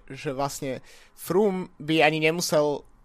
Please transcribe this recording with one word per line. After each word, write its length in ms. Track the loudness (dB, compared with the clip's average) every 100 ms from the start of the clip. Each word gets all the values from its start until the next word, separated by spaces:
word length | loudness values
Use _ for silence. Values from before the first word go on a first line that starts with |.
| -10
že 220 | -10 -8
vlastne 480 | -4 -6 -6 -8 -8 -14 -20 -20 -16
Froome 500 | -2 2 2 0 -8 -10
by 240 | -2 4 4
ani 180 | 4
nemusel 640 | 0 0 0 2 2 -2 -8 _